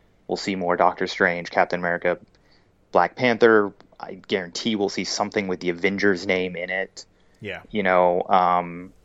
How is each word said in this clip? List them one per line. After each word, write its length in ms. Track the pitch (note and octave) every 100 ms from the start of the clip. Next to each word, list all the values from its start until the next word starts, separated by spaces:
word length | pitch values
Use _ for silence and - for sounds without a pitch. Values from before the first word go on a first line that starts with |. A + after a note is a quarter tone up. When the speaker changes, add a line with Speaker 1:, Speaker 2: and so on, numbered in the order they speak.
| _ _ -
Speaker 1:
We'll 80 | F2+
see 180 | - F#2
more 180 | F2+ F2
Doctor 320 | F2+ - F#2
Strange, 420 | - F#2+ F2 E2+
Captain 300 | - F2+ F2+
America, 400 | F2 F2 F2 F2 - _ _ _ _ _ _
Black 240 | F#2 F2 -
Panther. 560 | B2+ A2+ A#2 A2 G2+ - - -
I 160 | - F#2+
guarantee 600 | - G2+ F2 - A#2+ G#2+
we'll 140 | G2
see 160 | - F#2
something 420 | - G#2 G#2+ F#2+
with 140 | F2+
the 80 | F2
Avengers 580 | E2+ F#2+ G2 G2+ F2+ G2
name 280 | F#2 F#2 E2+
in 120 | F2+
it. 360 | F#2 F#2+ - - _ _ _
Speaker 2:
Yeah. 220 | G#2 F2 -
Speaker 1:
You 120 | G#2+
know, 400 | F#2 F#2 F2+ F2+ -
um, 640 | F#2+ F2+ F2+ F2 E2+ F#2 _